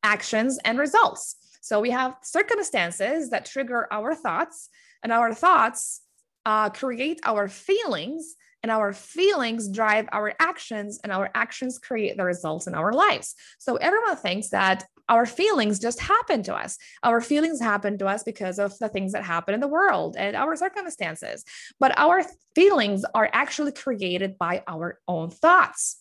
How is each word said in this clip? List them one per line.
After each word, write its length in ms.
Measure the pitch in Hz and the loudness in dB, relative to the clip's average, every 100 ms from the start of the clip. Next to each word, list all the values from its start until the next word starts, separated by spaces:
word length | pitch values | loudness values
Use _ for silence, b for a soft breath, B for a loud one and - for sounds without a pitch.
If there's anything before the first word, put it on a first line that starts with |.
actions, 560 | 214 208 - 214 240 262 | 0 0 0 0 0 -2
and 140 | - 233 | -2 0
results. 560 | 294 403 453 - - - b b | 2 4 4 2 -12 -14 b b
So 200 | - 208 | -2 0
we 100 | 233 | 0
have 260 | 247 262 262 | 0 -2 -4
circumstances 1040 | - 320 339 466 392 220 175 175 208 311 277 | -4 -2 0 0 0 -2 -2 -2 -2 -2 -2
that 140 | 233 | -6
trigger 420 | - - 254 240 - | -6 -6 -4 -4 -4
our 220 | 214 220 | -4 -4
thoughts, 560 | 311 269 170 330 - - b b b | -4 -4 -2 -4 -8 -20 b b b
and 100 | 226 | 0
our 220 | 233 233 | 2 2
thoughts, 680 | 220 339 349 226 - - - _ _ _ _ - | 4 6 6 6 0 -8 -10 _ _ _ _ 0
uh, 240 | 214 214 | 2 2
create 500 | 202 262 240 277 320 | -2 -6 -4 -4 -2
our 240 | - 214 202 | 0 0 0
feelings, 880 | 196 - 392 427 190 175 311 311 - b b | -4 0 0 2 -4 -4 -8 -12 -18 b b
and 100 | 226 | -2
our 200 | 220 202 | 0 0
feelings 760 | 202 - 311 381 381 240 226 208 | -4 -12 2 2 4 0 -2 -6
drive 400 | 196 220 214 214 | 0 2 2 2
our 220 | 208 208 - | -2 -4 0
actions, 580 | 330 359 - 220 208 214 | -2 -2 -8 -8 -8 -10
and 100 | 208 | -6
our 180 | 190 196 | -2 -2
actions 440 | 208 226 - 254 247 | -2 -4 -4 -8 -8
create 380 | - 233 208 - | -6 -4 -2 -2
the 80 | |
results 420 | 180 175 165 156 - | -2 -2 -4 -6 -6
in 80 | |
our 180 | 175 170 | -2 0
lives. 420 | 247 403 - - - B B | 2 2 2 -4 -16 B B
So 180 | - 240 | -4 0
everyone 400 | 311 403 466 311 | 2 2 0 -2
thinks 320 | 196 185 208 | -4 -4 -2
that 340 | 202 190 185 - _ - | 2 2 2 -2 _ 2
our 180 | 233 233 | 4 4
feelings 520 | - 392 381 214 202 | 0 2 2 0 0
just 220 | 233 240 | -4 -6
happen 420 | - 415 480 294 | 2 2 2 -2
to 100 | 185 | -2
us. 240 | - - - B B | -6 -8 -12 B B
Our 160 | - 233 | 2 2
feelings 400 | 233 294 320 302 | 2 2 2 0
happen 360 | 233 202 202 202 | 0 0 0 -2
to 80 | 196 | -2
us 180 | 202 | -2
because 340 | 214 220 185 185 | -4 -6 -6 -2
of 180 | 202 196 | -4 -2
the 100 | 220 | -6
things 240 | 208 190 | -4 -4
that 100 | 196 | -6
happen 320 | 196 170 165 | -4 -4 -2
in 60 | 214 | -2
the 80 | 277 | 0
world 480 | 311 381 233 165 - | 2 2 2 -2 -4
and 160 | 196 | -4
our 220 | 208 285 320 | -2 -2 -2
circumstances. 880 | 370 392 370 - 175 160 - - - B B _ | -4 -4 -10 -8 -8 -8 -12 -12 -14 B B _
But 180 | 269 - | 2 4
our 280 | 302 359 359 - _ - | 4 4 2 -6 _ 6
feelings 480 | 381 370 208 196 208 | 6 6 2 0 -2
are 160 | 226 214 | 0 2
actually 380 | 233 277 - 294 | 2 0 -2 -4
created 680 | 285 - 226 185 180 190 190 | -4 -4 -2 -2 -2 -2 -2
by 280 | 170 180 - | -2 -2 -4
our 320 | 160 170 - - | -8 -8 -8 -4
own 240 | 180 165 | -4 -4
thoughts. 680 | - 320 359 - - - - | 2 6 6 4 -2 -8 -8